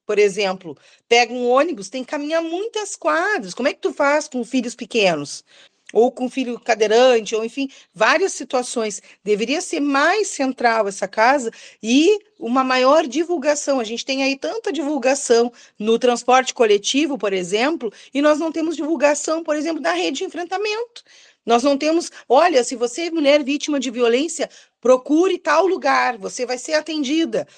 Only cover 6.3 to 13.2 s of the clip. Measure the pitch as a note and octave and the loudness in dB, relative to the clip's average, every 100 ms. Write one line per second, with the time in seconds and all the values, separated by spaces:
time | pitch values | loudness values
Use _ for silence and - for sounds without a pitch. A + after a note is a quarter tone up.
6.3 | C4+ B3 A#3 - G#3+ G#3+ A3+ B3+ A#3 G3+ | -4 -6 -6 -2 0 4 6 6 4 0
7.3 | A3 A3+ - C4+ - _ - A3 D#4 F#4+ | -6 -6 -6 -8 -8 _ 0 2 2 0
8.3 | - C4+ B3+ B3 A#3+ G#3+ - _ _ G3 | -4 -4 -4 -2 -4 -6 -8 _ _ -2
9.3 | G3+ A3+ D4+ - E4 C#4+ C#4 D#4 G#4+ G4 | 0 0 -2 -2 -4 0 2 2 2 -2
10.3 | - C4+ B3+ A#3 A3+ G3+ G3 F#3+ - A#3 | -2 -4 0 0 2 -2 -4 -6 2 4
11.3 | C#4+ A3+ - - - A3 C4 E4+ G#4 _ | 4 -2 -10 -20 -10 2 4 4 2 _
12.3 | - A3+ C4 C4 B3+ B3+ D#4 D#4+ C4 | -12 -2 0 2 2 4 4 2 -2